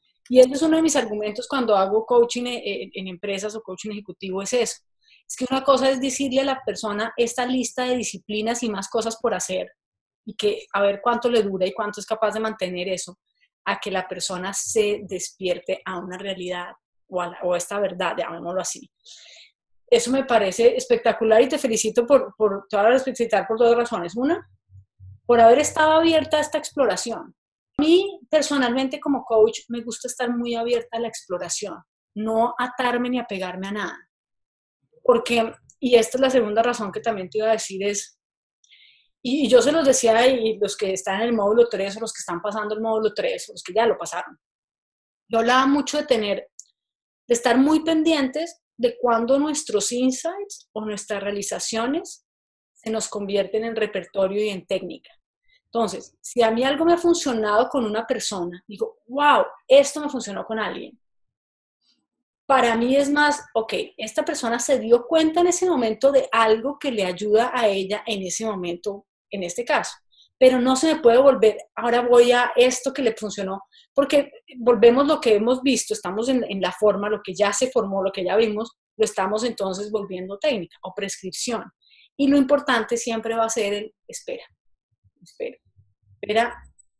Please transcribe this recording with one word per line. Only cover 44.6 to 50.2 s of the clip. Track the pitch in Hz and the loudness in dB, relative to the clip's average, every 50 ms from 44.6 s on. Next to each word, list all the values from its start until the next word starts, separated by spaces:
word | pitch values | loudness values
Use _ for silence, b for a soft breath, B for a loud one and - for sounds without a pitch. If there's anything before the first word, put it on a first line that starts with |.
| _ _ _ _ _ _ _ _ _ _ _ _ _ - | _ _ _ _ _ _ _ _ _ _ _ _ _ -2
yo | 226 226 | -2 0
hablaba | 233 240 254 262 269 | 2 4 4 4 4
mucho | 277 285 294 277 - 294 302 | 4 2 0 0 -2 -4 -4
de | 294 | 0
tener, | - 247 220 208 202 190 - - _ _ - - _ _ _ _ _ _ _ _ _ _ _ _ - | 0 0 0 0 -2 -4 -6 -6 _ _ -20 -20 _ _ _ _ _ _ _ _ _ _ _ _ -2
de | 233 | -2
estar | 233 - 247 240 262 | 0 2 2 4 4
muy | 277 302 320 311 311 | 4 4 4 2 2
pendientes | 330 320 311 311 330 320 285 269 254 262 311 339 339 - _ _ _ _ - | 2 0 2 2 2 2 0 0 -2 -4 -6 -8 -8 -10 _ _ _ _ -2
de | 240 240 226 - | -2 -2 -2 0
cuando | 240 240 226 226 233 233 269 277 | 0 0 0 0 2 2 2 2
nuestros | 294 311 285 - - - 208 202 - - | 2 0 -2 -4 -6 -2 -2 -2 -2 -2
insights | 240 247 254 262 254 - | -2 0 0 0 0 -2